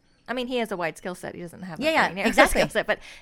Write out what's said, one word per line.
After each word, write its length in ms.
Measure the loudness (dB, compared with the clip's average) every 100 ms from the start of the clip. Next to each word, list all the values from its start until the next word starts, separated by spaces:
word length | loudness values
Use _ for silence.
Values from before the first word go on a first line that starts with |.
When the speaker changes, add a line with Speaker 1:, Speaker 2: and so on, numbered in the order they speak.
| _ _ -8
Speaker 1:
I 40 |
mean, 140 | -6 -2
he 100 | -2
has 140 | -2
a 60 | -2
wide 200 | -2 -4
skill 180 | -8 -8
set. 200 | -8 -10
He 60 |
doesn't 220 | -12 -12
have 160 | -12 -2
a 40 |
Speaker 2:
Yeah, 60 | 2
yeah, 100 | 4
Speaker 1:
very 120 | 2 2
narrow 120 | 2
<laughs> 20 |
Speaker 2:
exactly. 320 | 6 6 4
Speaker 1:
skill 80 | 2
set, 180 | 0 0
but 120 | -4 -6 -20